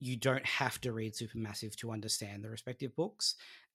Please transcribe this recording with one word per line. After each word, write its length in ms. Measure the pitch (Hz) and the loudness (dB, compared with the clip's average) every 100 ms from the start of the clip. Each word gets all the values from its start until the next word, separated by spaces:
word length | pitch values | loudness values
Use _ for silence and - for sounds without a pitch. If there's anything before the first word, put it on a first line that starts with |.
you 160 | 127 120 | -4 4
don't 300 | 131 131 - | 4 4 4
have 340 | - 131 - | 4 2 2
to 100 | 127 | -2
read 220 | 113 110 | 0 -2
Supermassive 600 | - 113 117 110 101 110 - | -2 -6 -2 -4 -4 -6 -6
to 140 | 117 | -4
understand 540 | 110 107 - 101 101 | -4 0 0 -2 -6
the 60 | 107 | -8
respective 440 | 113 127 120 127 | -8 -8 -4 -4
books. 400 | - 196 - - - - - - | 0 0 2 0 0 -6 -18 -6